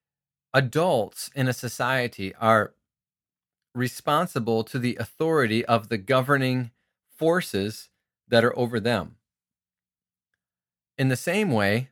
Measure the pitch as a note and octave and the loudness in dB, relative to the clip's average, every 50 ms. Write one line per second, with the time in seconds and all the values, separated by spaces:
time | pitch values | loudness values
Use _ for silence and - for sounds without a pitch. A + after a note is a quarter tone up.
0 | _ _ _ _ _ _ _ _ _ _ - C3+ C3+ A#2+ - D3+ E3 F#3 D#3+ A#2+ | _ _ _ _ _ _ _ _ _ _ 0 0 0 0 0 0 0 2 2 0
1 | G2+ F2+ - - - - - C#3+ C3 B2+ A#2+ - - A#2+ - - C3 B2 C3 C3 | -2 -4 -6 -12 -14 -10 -6 -2 -2 -2 -2 -4 -6 -10 -6 -4 -2 -2 -2 -2
2 | B2 A#2 - - G2 F#2+ - - A#2 A2 A2+ G#2+ G#2 - - _ _ _ _ _ | -2 -4 -6 -8 -10 -10 -6 0 4 4 6 4 4 0 -6 _ _ _ _ _
3 | _ _ _ _ _ _ _ _ _ _ _ _ _ _ - A#2+ B2+ A#2+ - - | _ _ _ _ _ _ _ _ _ _ _ _ _ _ -6 -4 -4 -4 -6 -6
4 | - - D3 D3+ F3+ F3 - C3+ A2+ A2+ A2+ A2 A2 - - C3 A#2+ B2 A#2 - | -2 0 0 0 0 -2 -4 -4 -2 -2 0 -2 -2 -4 -4 -4 -2 -2 -2 -4
5 | A2 - - - D#3+ E3 D#3+ D#3 C3 A2 G#2+ A2+ A#2 - A#2 A2+ G#2+ G#2+ A#2 G#2 | -8 -8 -6 -4 -2 0 2 2 2 2 2 0 0 2 0 0 0 -2 -6 -4
6 | F#2+ - C3+ C3 B2+ B2+ C#3+ C#3 C3 C3 B2+ B2+ B2 A#2 - _ _ _ _ _ | -2 0 0 2 2 2 2 2 2 2 0 -2 -4 -6 -10 _ _ _ _ _
7 | _ _ _ - D#3 E3 E3+ F3+ F3 - - G2 G2 G#2 A2 - - - _ _ | _ _ _ -2 0 2 2 0 0 -2 -2 -2 -2 -4 -6 -10 -16 -20 _ _
8 | _ _ _ _ _ - A#2+ A#2 A2+ B2 - - B2 A#2 A#2+ A2+ G2 A#2+ A#2+ G2+ | _ _ _ _ _ 2 4 4 4 4 2 0 -2 -2 -2 -2 -2 0 0 -2
9 | F2 - - _ _ _ _ _ _ _ _ _ _ _ _ _ _ _ _ _ | -2 -6 -12 _ _ _ _ _ _ _ _ _ _ _ _ _ _ _ _ _
10 | _ _ _ _ _ _ _ _ _ _ _ _ _ _ _ _ _ _ _ - | _ _ _ _ _ _ _ _ _ _ _ _ _ _ _ _ _ _ _ -2
11 | C#3 C3 C3 A#2+ - - E3+ G#3 G#3+ F#3+ B2+ G#2+ G2+ G2 G#2 A#2 C3 - | 0 0 0 0 -2 -2 -2 0 0 2 2 2 4 2 2 0 -2 -6